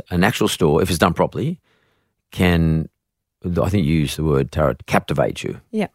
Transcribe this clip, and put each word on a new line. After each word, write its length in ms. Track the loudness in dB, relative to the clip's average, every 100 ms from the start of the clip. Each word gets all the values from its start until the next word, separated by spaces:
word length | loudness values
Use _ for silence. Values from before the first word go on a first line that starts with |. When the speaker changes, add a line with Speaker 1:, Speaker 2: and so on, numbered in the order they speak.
| -4
Speaker 1:
an 160 | 0
actual 240 | 0 2 -2
store, 320 | 0 2 2
if 80 | 0
it's 100 | 2
done 140 | 0
properly, 480 | 2 -2 -2 -6 -8 _ _ _ _ _ _ _
can, 580 | -2 2 4 2 0 -2 _ _ _ _ _
I 240 | -6 -2 0
think 180 | 2 2
you 100 | 2
used 200 | 0 -2
the 80 |
word, 260 | 0 0 0
Tara, 260 | 0 0 -2 -2
captivate 560 | -2 0 0 -2 -2
you. 160 | -8 -10 -8
Speaker 2:
Yeah. 160 | -6 -6